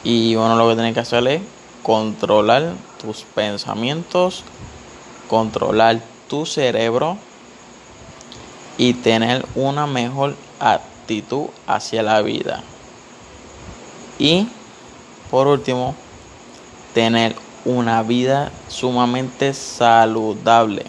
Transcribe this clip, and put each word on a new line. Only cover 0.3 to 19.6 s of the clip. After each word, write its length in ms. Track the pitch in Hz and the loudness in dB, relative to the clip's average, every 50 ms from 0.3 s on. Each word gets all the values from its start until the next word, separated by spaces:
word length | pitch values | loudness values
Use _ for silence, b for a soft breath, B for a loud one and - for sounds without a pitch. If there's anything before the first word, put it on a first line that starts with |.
| 113 | 2
uno 200 | 110 110 113 113 | 2 4 4 4
lo 120 | 113 117 117 | 4 6 4
que 80 | 117 | 4
tiene 180 | 113 113 117 113 | 2 0 -2 -2
que 60 | 117 | -2
hacer 280 | 117 - - 120 120 127 | -4 0 0 0 2 2
es 140 | 143 165 196 - - - - - - - - | 0 -2 -4 -10 -18 -20 -20 -20 -20 -10 -2
controlar 880 | - 110 110 110 110 104 - - - 107 107 104 107 117 135 156 170 180 190 - - - - | 0 0 0 0 -2 -4 -4 0 2 4 4 6 6 4 4 2 -2 -6 -10 -14 -20 -20 -14
tus 220 | - 110 107 - - - - | -12 -12 -12 -12 -14 -8 -4
pensamientos, 1080 | - 208 104 104 98 - 104 104 104 113 127 147 165 170 - - 180 180 185 185 - - - - - - - - - - - - - - - - - - - | -4 -4 -4 -4 -8 -8 -8 -6 -4 -4 -4 -4 -6 -8 -4 0 0 0 0 -2 -6 -16 -18 -20 -18 -18 -18 -18 -20 -20 -20 -20 -20 -20 -20 -20 -20 -8 0
controlar 720 | 110 110 113 110 104 - - 104 107 110 113 113 113 113 113 - - - - - | 0 0 0 0 -2 -2 -2 0 2 4 4 4 4 2 -4 -12 -20 -20 -12 -8
tu 180 | - 147 156 | -6 -6 -6
cerebro 720 | - - 156 139 123 113 110 113 117 113 123 147 160 185 208 - - - - - - - - - - - - - - - - - - - - - - - - - - - - - - - - | -4 -4 -2 0 0 0 2 0 0 0 0 -2 -2 -4 -8 -12 -20 -20 -20 -20 -20 -20 -20 -20 -20 -20 -20 -20 -20 -20 -20 -20 -20 -20 -20 -20 -20 -20 -20 -20 -20 -20 -20 -20 -20 -2 0
y 160 | 117 123 120 | 2 2 2
tener 520 | 123 - 113 113 113 113 113 123 131 - - - | 2 2 2 2 2 2 0 0 -2 -4 -6 -6
una 300 | - 131 135 139 147 151 | -4 -2 -2 -2 -2 -4
mejor 500 | 147 139 127 117 120 131 139 139 143 143 - - - - - | -2 -2 -4 -4 -4 -4 -4 -4 -4 -4 -8 -16 -20 -12 -2
actitud 880 | - 120 104 - - - - - - - 113 104 107 - 120 139 151 - - - - - | 0 0 0 0 -2 -10 -20 -20 -8 -6 -6 -6 -6 -6 -6 -6 -6 -8 -12 -16 -6 -4
hacia 360 | 98 107 - - - 113 110 | -4 -4 -4 -4 -4 -2 0
la 180 | 107 110 107 | 2 2 2
vida. 420 | 107 110 113 110 - - - - - - - - - - - - - - - - - - - - - - - - - - - - - - - - - - - - | 2 0 -4 -4 -6 -6 -8 -8 -10 -16 -20 -20 -20 -20 -20 -20 -20 -20 -20 -20 -20 -20 -20 -20 -20 -20 -20 -20 -20 -20 -20 -20 -20 -20 -20 -20 -20 -20 -6 0
Y, 300 | - 143 165 180 208 240 - - - - - - - - - - - - - - - - | 2 4 4 4 2 -2 -6 -16 -20 -20 -20 -20 -20 -20 -20 -20 -20 -20 -20 -20 -12 -2
por 180 | - 131 135 139 | 0 2 4 4
último, 480 | 143 135 139 - 127 127 127 127 - - - - - - - - - - - - - - - - - - - - - | 2 2 0 -2 -4 -2 -2 -6 -6 -10 -16 -20 -20 -20 -20 -20 -20 -20 -20 -20 -20 -20 -20 -20 -20 -20 -20 -4 0
tener 420 | 117 113 113 117 117 113 110 110 - - - - - - | 0 2 2 2 2 2 0 -2 -6 -14 -20 -20 -8 -4
una 380 | 123 127 123 120 113 113 117 | -2 -2 0 0 0 0 0
vida 500 | 113 110 123 123 123 127 135 139 143 - - - - - | 0 0 0 0 2 2 0 0 -2 -4 -8 -14 -16 -14
sumamente 880 | - - - 127 123 123 123 123 120 127 131 131 - - 139 139 131 | -10 -6 -4 -2 0 2 2 2 0 -2 -4 -6 -4 -2 -2 -2 -2
saludable. 1300 | 135 | -4